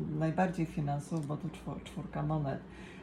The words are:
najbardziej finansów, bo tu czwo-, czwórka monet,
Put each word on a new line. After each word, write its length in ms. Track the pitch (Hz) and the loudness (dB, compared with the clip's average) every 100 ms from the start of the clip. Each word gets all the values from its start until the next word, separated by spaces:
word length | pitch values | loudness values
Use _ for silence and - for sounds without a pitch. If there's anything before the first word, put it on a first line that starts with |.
| 156 151 | 0 2
najbardziej 460 | 160 160 185 170 160 | 4 6 4 4 0
finansów, 600 | - 143 143 - 165 143 | 2 2 0 0 -2 0
bo 100 | 151 | -2
tu 100 | 160 | -4
czwo-, 340 | - - 143 | -6 -6 -8
czwórka 400 | - - - 156 | -6 -8 -4 0
monet, 380 | 147 156 143 - - - - - | 2 2 2 -2 -6 -12 -14 -14